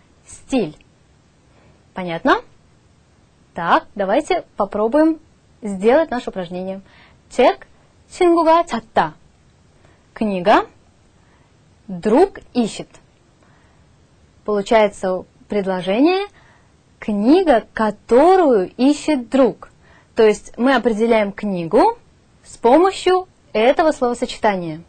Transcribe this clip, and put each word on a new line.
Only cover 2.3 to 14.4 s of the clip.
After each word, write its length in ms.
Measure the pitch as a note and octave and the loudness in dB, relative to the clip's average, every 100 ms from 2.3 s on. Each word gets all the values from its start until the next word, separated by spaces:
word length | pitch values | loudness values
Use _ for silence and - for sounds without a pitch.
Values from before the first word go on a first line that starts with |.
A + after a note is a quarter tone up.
| G4+ - _ _ _ _ _ _ _ _ _ _ | -2 -4 _ _ _ _ _ _ _ _ _ _
Так, 340 | - E3+ C#4 - - | -8 0 0 -2 -8
давайте 500 | F#3+ A#3+ D4+ F4 - - | -2 -2 -2 -4 -6 -6
попробуем 640 | G3+ G#3 A3 C#4+ D#4+ D#4+ _ _ _ _ | -6 -2 0 2 2 0 _ _ _ _
сделать 480 | G#3 F#3+ G#3 C#4+ D#4+ | -12 -4 0 2 0
наше 200 | B3 A#3+ | -6 -8
упражнение. 520 | G3 E3+ F3+ F#3 G3 - _ _ _ _ | -10 -10 -10 -10 -12 -16 _ _ _ _
책, 380 | - C4+ - - _ _ _ _ | 0 2 0 -8 _ _ _ _
친구가 560 | - F4+ E4+ D#4+ E4 E4+ | 0 2 2 4 2 2
찾다. 480 | - - - D#3+ - _ _ _ _ _ _ _ _ _ | -6 -6 -4 -4 -6 _ _ _ _ _ _ _ _ _
Книга, 520 | - G#3+ F#3+ F3+ C#4+ A4 _ _ _ _ _ _ _ _ _ _ _ - | -8 -6 -2 2 2 0 _ _ _ _ _ _ _ _ _ _ _ -16
друг 520 | F3+ G#3 A#3+ G4 - - | -8 0 2 2 -2 -10
ищет. 360 | B3 G#3+ - - - _ _ _ _ _ _ _ _ _ _ _ _ _ _ | -4 -4 -6 -16 -18 _ _ _ _ _ _ _ _ _ _ _ _ _ _